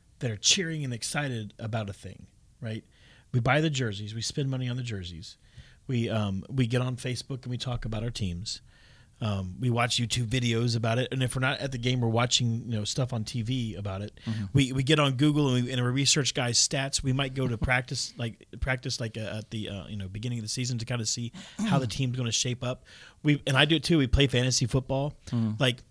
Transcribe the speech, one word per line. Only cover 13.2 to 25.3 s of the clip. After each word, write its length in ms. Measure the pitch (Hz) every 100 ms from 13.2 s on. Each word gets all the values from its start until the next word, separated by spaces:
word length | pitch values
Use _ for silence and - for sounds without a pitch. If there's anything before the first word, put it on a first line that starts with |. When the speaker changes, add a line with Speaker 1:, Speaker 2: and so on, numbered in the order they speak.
Speaker 1:
T 180 | 104 123
V 340 | 110 131 113 90
about 260 | 101 95
it. 180 | 104 - -
Speaker 2:
Mm-hmm. 200 | 107 98
Speaker 1:
We, 220 | 139 131
we 100 | 131
get 160 | 131 151
on 140 | 139
Google 400 | 127 151 147 139 123
and 100 | 123
we, 60 |
and 100 | 127
we 60 | 123
research 420 | 131 135 156 127
guys' 240 | - 123 120
stats. 440 | - 139 135 -
We 100 | 135
might 200 | 131 135
go 140 | 131 127
to 100 | 113
practice, 560 | - 127 127 127 - -
<laughs> 20 |
like, 280 | 117 95 - 120
practice, 400 | 135 127 131 -
like, 180 | 113 110
uh, 200 | 107 107
at 120 | -
the, 200 | 113 104
uh, 180 | 101 69
you 80 | 104
know, 140 | 95
beginning 300 | 101 123 120
of 40 |
the 60 | 107
season 280 | - 127 117
to 60 | 113
kinda 200 | 123 107
see 260 | - 117 190 - - 214
how 120 | 135
the 80 | 120
Speaker 2:
<clears throat> 80 | -
Speaker 1:
team's 220 | 131 123
gonna 160 | 120
shape 300 | - 127 120 127
up. 180 | 127 - - - -
We, 200 | 151 147 -
and 80 | 131
I 80 |
do 140 | 151 160
it 60 |
too. 140 | - 170
We 100 | 131
play 200 | 135 139
fantasy 380 | 123 127 120 123
football. 480 | 135 - 135 143 -
Speaker 2:
Mm-hmm. 240 | -